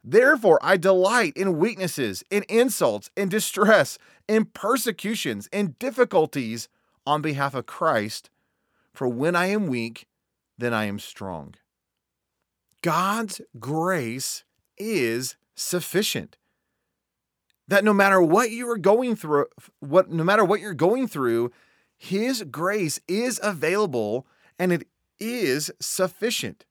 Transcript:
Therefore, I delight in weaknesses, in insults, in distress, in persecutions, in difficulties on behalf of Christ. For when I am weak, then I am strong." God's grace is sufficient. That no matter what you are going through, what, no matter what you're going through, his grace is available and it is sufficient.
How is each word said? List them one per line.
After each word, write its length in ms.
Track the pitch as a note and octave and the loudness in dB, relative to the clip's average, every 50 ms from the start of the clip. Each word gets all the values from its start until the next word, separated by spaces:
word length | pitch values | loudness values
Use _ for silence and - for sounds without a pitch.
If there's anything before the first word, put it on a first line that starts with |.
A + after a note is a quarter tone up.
Therefore, 560 | _ - D3 A3 B3+ C#4 D#4 B3+ A3+ G3 D#3+ - | _ 4 6 6 8 6 4 4 6 6 6 6
I 160 | - D#3+ G3 F#3 | 6 2 2 4
delight 580 | D#3+ F#3+ F#3+ F3+ F#3 G3 A#3 B3 G#3+ D#3 - | 4 4 4 4 4 4 4 2 2 0 -2
in 220 | - F#3+ G3 F3 D3 | -2 -2 0 2 2
weaknesses, 680 | F3+ A#3 G#3+ G3 F#3 E3 - - C3 G#2+ F#2+ - - _ | 0 0 0 -4 -6 -6 -2 -2 -4 -4 -4 -8 -8 _
in 160 | G3 G#3 F#3+ - | -4 -4 -2 0
insults, 640 | G3 A3+ B3 C4 - - E3+ B2 G#2 G#2 - - _ | 2 2 2 2 0 0 0 0 0 -2 -8 -10 _
in 120 | F#3+ G3+ F#3+ | -4 -4 -2
distress, 680 | F#3+ A3 - - - - - G3+ B3 - - - - - _ _ _ _ _ | -2 -2 -2 -2 0 2 6 6 6 6 6 2 -4 -14 _ _ _ _ _
in 200 | - A3 A3 G#3+ | 0 0 0 0
persecutions, 1000 | - _ - - G#3 C4 B3+ - A#3+ F#3 - - G3+ A3+ - - D3+ A2 G2+ G#2 - | -2 _ -6 -2 -2 0 0 -2 -4 -6 -4 -6 -6 -6 -4 -4 -4 -4 -6 -8 -6
in 240 | - G3+ G3+ F3 C3 _ | -4 -4 -4 -4 -6 _
difficulties 920 | A#3+ C4+ A3+ C4 B3 - G3 F3 D#3 - - C#3+ B2 A2 A2+ A#2 - _ _ _ _ _ _ _ _ | -8 -6 0 0 0 2 4 0 0 2 -2 -6 -6 -6 -8 -8 -10 _ _ _ _ _ _ _ _
on 160 | C#3 D3 D3+ | -2 -2 0
behalf 320 | D3 D#3 C#3+ C#3 C#3 C#3 C#3 | 0 -2 -2 -2 -2 -2 -4
of 120 | C3 A#2 | -6 -10
Christ. 640 | - - - F3 D#3+ C#3+ A2+ G#2 A2 - - _ _ _ _ _ _ _ _ _ _ _ _ _ _ | -10 -8 -2 0 2 2 2 0 -2 -8 -12 _ _ _ _ _ _ _ _ _ _ _ _ _ _
For 140 | _ - C#3 | _ -4 -4
when 300 | B2 A#2+ A#2 C#3+ E3+ F3 | -4 -2 -2 -2 0 0
I 100 | F3 F3+ | 0 0
am 220 | F#3+ G3+ G#3+ G3+ D#3 | 0 0 -2 -2 -2
weak, 400 | B2+ A#2+ A2+ A#2 A2+ - - _ _ _ _ _ _ _ _ _ _ - | -2 -4 -4 -6 -10 -16 -20 _ _ _ _ _ _ _ _ _ _ -6
then 140 | A#2+ A#2+ | -4 -2
I 140 | A#2 G#2+ G#2+ | -2 -2 -2
am 120 | G#2 G2+ G#2 | -4 -6 -8
strong." 560 | - - - - G2+ F#2+ F2 D#2+ C#2+ - - _ _ _ _ _ _ _ _ _ _ _ _ _ _ _ _ _ _ _ _ _ _ _ _ _ | -12 -16 -16 -12 -10 -10 -10 -10 -12 -16 -20 _ _ _ _ _ _ _ _ _ _ _ _ _ _ _ _ _ _ _ _ _ _ _ _ _
God's 600 | - E3+ D#3 E3 F#3 G3 G#3 A3+ A#3 G3 - - - _ - A#2+ | -4 -2 0 0 0 0 -2 -4 -4 -8 -10 -14 -16 _ -18 -14
grace 840 | A2 B2+ D3+ D#3+ E3 F#3 F#3+ E3 B2 A2+ A#2 C3+ - - - - _ _ _ _ _ _ _ | -8 -6 -4 -2 -2 0 -2 -2 -2 -4 -6 -8 -8 -10 -10 -12 _ _ _ _ _ _ _
is 600 | - G3+ A3+ A3 E3 B2 A2+ A2+ B2 C3 - - _ _ _ _ | -12 -8 -4 -2 0 0 0 -2 -4 -6 -8 -12 _ _ _ _
sufficient. 840 | - - - F3+ F3+ - - - F#3 G#3+ - - A#2+ E2 - _ _ _ _ _ _ _ _ _ _ _ _ _ _ _ _ _ _ _ _ _ _ _ _ _ _ _ - | -10 -8 -4 -4 -4 -4 -2 -2 -2 -2 -2 -4 -6 -8 -10 _ _ _ _ _ _ _ _ _ _ _ _ _ _ _ _ _ _ _ _ _ _ _ _ _ _ _ 2
That 160 | G3 G3+ G3 | 2 4 4
no 80 | G#3+ | 4
matter 280 | G#3 G3+ G3 G3 F#3+ F#3+ | 4 6 6 6 6 6
what 300 | F3+ D3+ E3 G#3+ B3+ A3+ | 6 6 4 4 2 0
you 180 | A3 A#3 B3 A#3+ | -2 -6 -6 -4
are 80 | A#3 G#3 | -6 0
going 360 | D#3 F#3+ G#3 A#3 C4 B3 A3 | 4 4 4 4 2 -2 -4
through, 320 | - - D#3 D3+ C#3+ C3 - _ - _ _ _ _ | -6 -2 0 0 0 0 -2 _ -20 _ _ _ _
what, 320 | - C#3 D3 F#3 - - | -8 2 2 2 2 4
no 140 | D#3+ E3 D#3+ | -2 -2 2
matter 200 | F3+ G3+ A3 G#3 | 2 4 4 4
what 160 | E3 G#3 F#3+ | 2 0 -2
you're 140 | F3 G#3+ F3+ | -2 -10 -2
going 320 | B2+ D#3 F#3 A3+ C4 C4 | 0 2 2 2 0 -2
through, 460 | - - D3 C3 A#2+ A2+ A#2 A#2+ B2 _ _ _ _ _ _ _ _ _ | -4 -4 -2 0 0 2 0 0 -2 _ _ _ _ _ _ _ _ _
his 460 | _ - - F#3 G3+ A3+ B3+ C4+ A3+ | _ -10 -6 -4 -2 -2 -2 -2 -4
grace 560 | G3+ C#3+ A#2 D3 E3 F#3 G#3 G#3+ F3+ D3+ - - _ | -8 -10 -8 -4 -4 -2 -2 -2 -2 -4 -4 -8 _
is 320 | - F3+ G#3+ A#3+ B3+ A3 - | -4 -4 -2 -2 -2 -4 -2
available 840 | - G#3+ F#3+ D3 D3+ D#3+ F3+ G#3 G#3+ F3+ B2+ A#2+ G#2+ G#2 A2 B2+ - _ _ _ _ _ _ - | -4 -4 -4 -2 -2 -2 0 0 -2 -2 -2 -4 -2 -2 -4 -6 -6 _ _ _ _ _ _ -2
and 140 | F3 F#3 | 0 0
it 160 | F3 E3 - _ _ _ _ _ _ _ | 0 0 -2 _ _ _ _ _ _ _
is 500 | G#3 A3+ B3 B3 G3+ C#3+ B2+ D3 D3+ - - _ | -10 -8 -4 -2 0 0 0 0 -2 -8 -10 _
sufficient. 840 | - - - - F#3 F3 - _ G#3+ B3 A3+ - - G#2 - _ _ _ | -10 -8 -2 -2 -2 -4 -2 _ -4 -4 -4 -4 -6 -8 -10 _ _ _